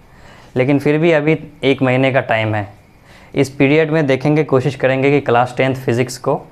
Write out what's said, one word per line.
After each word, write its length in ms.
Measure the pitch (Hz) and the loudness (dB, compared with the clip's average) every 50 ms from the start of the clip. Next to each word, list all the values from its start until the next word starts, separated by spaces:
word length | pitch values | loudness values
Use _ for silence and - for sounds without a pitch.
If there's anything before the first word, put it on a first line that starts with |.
| - - - - - - - - - - - | -20 -20 -20 -20 -20 -20 -20 -20 -20 -8 -4
लेकिन 220 | 123 131 131 143 139 | -2 0 2 0 0
फिर 200 | 135 147 147 156 | 2 0 0 2
भी 140 | 160 175 165 | 2 2 2
अभी 260 | 147 147 156 160 156 - - - - - | 2 2 2 0 0 -4 -10 -12 -4 -2
एक 180 | 135 139 131 135 | 0 0 2 0
महीने 300 | 127 127 127 135 135 131 | 0 2 2 0 2 0
का 80 | 135 | 0
टाइम 340 | 120 - 113 110 110 110 107 | 0 0 -2 -2 0 -2 -2
है। 120 | 107 104 101 - - - _ - - - - - - - - - | -4 -6 -8 -12 -20 -20 _ -20 -20 -20 -20 -20 -20 -20 -8 -4
इस 160 | 139 139 135 | -2 -2 -2
period 400 | - - 143 135 147 156 160 151 | 0 0 2 2 4 2 2 2
में 160 | 147 160 156 | 0 0 0
देखेंगे, 380 | 131 131 131 - 147 151 151 151 | 0 0 0 0 0 0 0 0
कोशिश 300 | - 139 127 120 147 127 | 0 0 0 0 -2 -4
करेंगे 360 | - - 131 131 131 131 139 | -2 -2 0 0 0 2 2
कि 100 | 143 143 | 2 0
क्लास 340 | 135 - 117 120 127 127 - | 2 2 2 2 2 0 -2
टेंथ 180 | - 135 131 131 | -2 -2 -2 -2
physics 420 | 131 - - 117 120 127 127 - - | -2 -2 -2 -2 0 -2 -4 -6 -6
को 220 | - 139 143 - - - | -4 -4 -4 -4 -6 -12